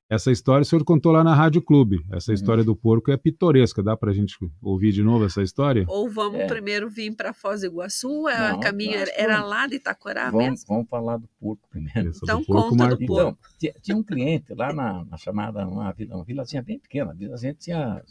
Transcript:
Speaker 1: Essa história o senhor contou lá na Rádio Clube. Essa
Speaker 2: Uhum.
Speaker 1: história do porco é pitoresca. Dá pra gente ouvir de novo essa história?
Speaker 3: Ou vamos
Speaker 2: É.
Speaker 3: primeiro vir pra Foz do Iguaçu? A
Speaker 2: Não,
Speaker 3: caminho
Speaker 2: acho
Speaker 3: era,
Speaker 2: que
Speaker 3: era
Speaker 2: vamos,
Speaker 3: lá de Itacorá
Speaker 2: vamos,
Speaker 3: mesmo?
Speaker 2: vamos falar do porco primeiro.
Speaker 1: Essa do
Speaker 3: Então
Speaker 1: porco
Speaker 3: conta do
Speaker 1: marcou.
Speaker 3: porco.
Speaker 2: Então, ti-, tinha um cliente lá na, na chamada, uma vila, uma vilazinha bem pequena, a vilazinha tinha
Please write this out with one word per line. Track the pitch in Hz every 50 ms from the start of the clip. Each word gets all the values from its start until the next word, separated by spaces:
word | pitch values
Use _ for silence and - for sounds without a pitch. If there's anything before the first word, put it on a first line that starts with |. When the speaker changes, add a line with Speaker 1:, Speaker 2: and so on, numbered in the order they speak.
| _ _
Speaker 1:
Essa | 110 110 - 131
história | 127 - - - 131 139 143
o |
senhor | - - 165 151
contou | - 170 151 - 170 160
lá | 160 165
na | 165 160
Rádio | 139 156 160 151 175
Clube. | 160 - 165 143 135 107 98 87 78 92
Essa | 98 90 - -
Speaker 2:
Uhum. | 110
Speaker 1:
história | 98 101 104 113 113 113
do | 110 110
porco | 107 - 113 113 113 - -
é | 139
pitoresca. | 139 - 160 156 - - 175 151 131 127 110 - -
Dá | 98 104 110
pra | - - 104
gente | 98 98 104 95 - - 95 85 78 -
ouvir | - 98 98 95 98 107
de | 98 98
novo | 104 110 117 117 110
essa | 98 90 -
história? | 98 90 - - 139 143 135 113 95 85
Speaker 3:
Ou | 190 202 208 247
vamos | 208 220 214 208 208 -
Speaker 2:
É. | - -
Speaker 3:
primeiro | 254 226 202 202 208 208 202 233
vir | 208 220 220 214 214
pra | 214 226 -
Foz | 233 - - 202 202 208
do | 196 180
Iguaçu? | 170 170 175 196 - - - 254 285 302 311 311
A | 254 233 220 214
Speaker 2:
Não, | 202 185
Speaker 3:
caminho | 214 214 202 202 214 214
Speaker 2:
acho | 214 202 196
Speaker 3:
era, | 190 -
Speaker 2:
que | -
Speaker 3:
era | 208 220 214
Speaker 2:
vamos, | 214 208 202
Speaker 3:
lá | 202 220 262 285
de | 226 269
Itacorá | - - 190 - - 208 202 - - 254
Speaker 2:
vamos, | 226 113 117 131
Speaker 3:
mesmo? | 131 127 - -
Speaker 2:
vamos | 101 113 117 -
falar | - 120 117 117 117
do | 117 113 110 _ _
porco | - 104 110 - _ _
primeiro. | - 85 78 76 - 117 98 87
Speaker 1:
Essa | 82 -
do | -
Speaker 3:
Então | - - - 320
Speaker 1:
porco | - 98 107 - -
Speaker 3:
conta | 120
do | 120 120 123
Speaker 1:
marcou. | 127 120 - 127
Speaker 3:
porco. | 92 - 175 131 104 -
Speaker 2:
Então, | _ _ _ _
ti-, | - 156 - _
tinha | - - 202
um | 214 220
cliente | 202 196 131 123 147 165 156 - - -
lá | 110 117 135 151
na, | 151 135 110 95 90 85
na | 85 82
chamada, | 80 - - 98 101 104 110 107 104 98
uma | 92 92 107 104 98 95
vila, | - 107 - - 92
uma | 85
vilazinha | 98 123 139 131 117 - 135
bem | 123 131 214 277
pequena, | - _ - - 139 87
a | 78
vilazinha | 85 98 104 127 120 117 131 151
tinha | - - - 175 165 147 120 98 - - _